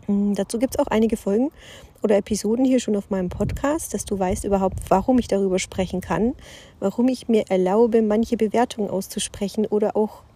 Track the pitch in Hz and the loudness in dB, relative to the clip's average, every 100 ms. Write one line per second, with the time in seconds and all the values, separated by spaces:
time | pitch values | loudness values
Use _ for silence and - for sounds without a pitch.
0 | - 202 202 196 196 226 262 - 285 214 | -4 0 0 0 -2 -2 -2 0 0 2
1 | 220 220 - 202 277 - - - - - | 2 0 0 0 0 -4 -18 -20 -20 -4
2 | 208 208 - 208 208 240 262 254 233 208 | 2 2 2 -2 0 2 2 2 2 -2
3 | - 190 180 - - - 277 320 - 208 | -2 -4 -4 -2 -4 -2 -2 -2 -4 -8
4 | - 196 180 208 208 196 190 - - 190 | -4 -2 0 -2 0 0 0 -2 0 2
5 | 196 254 - 196 196 185 - - 185 185 | 4 2 2 0 0 0 -2 -4 -4 -4
6 | - 170 226 311 - - - - 196 214 | -4 -2 -2 -2 -10 -20 -20 -6 -4 0
7 | 247 247 - 220 - 185 180 208 233 226 | 0 0 0 0 2 2 2 4 4 4
8 | 214 214 226 226 214 220 247 - 202 185 | 2 2 0 0 0 2 0 -2 -4 -4
9 | - - - - 202 - 214 208 208 202 | -6 -6 -8 -6 -6 -2 -2 0 0 0
10 | 214 - - | -2 -4 -20